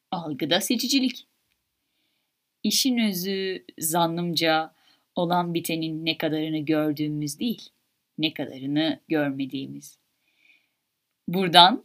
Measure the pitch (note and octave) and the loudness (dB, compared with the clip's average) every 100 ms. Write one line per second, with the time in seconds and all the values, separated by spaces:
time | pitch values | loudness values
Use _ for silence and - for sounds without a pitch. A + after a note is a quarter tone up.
0 | _ F3+ D#3+ C3+ D#3+ F3+ - A#3 B3 C#4 | _ -8 -6 -6 0 0 2 0 0 2
1 | B3+ - - _ _ _ _ _ _ _ | 0 -2 -12 _ _ _ _ _ _ _
2 | _ _ _ _ _ _ G#3+ - C4+ A#3+ | _ _ _ _ _ _ -2 0 2 2
3 | G#3+ F3+ F#3+ F#3+ F#3+ F3+ - - D#3 E3+ | 2 0 -2 -2 -4 -6 -12 -8 -2 2
4 | E3 E3+ F3 D#3 E3 D#3 D#3+ _ _ _ | 2 0 -2 0 2 2 0 _ _ _
5 | _ - E3+ F3 F3 E3 D#3+ E3 D#3+ D#3 | _ -2 0 2 0 -2 -2 -2 -4 -4
6 | E3 D#3 D#3 D#3 D#3+ D#3 D3 D#3 D3+ D3 | -4 -2 -2 -2 -2 -2 0 0 0 -2
7 | D3+ D3+ D3 C#3+ A#3+ G3+ - _ _ _ | -2 -4 -6 -4 -4 -4 -10 _ _ _
8 | _ - D#3 - C3 B2+ C3+ D3 D#3+ - | _ -4 -4 -4 -8 -8 -4 -2 -2 -4
9 | - D#3 C#3+ C3+ C3+ C3+ C3+ C#3+ - - | -2 -2 -2 -4 -6 -8 -10 -14 -18 -20
10 | _ _ _ _ _ _ _ _ _ _ | _ _ _ _ _ _ _ _ _ _
11 | _ _ - F3+ F#3 F3 F3+ C#4+ | _ _ -4 -2 4 8 8 6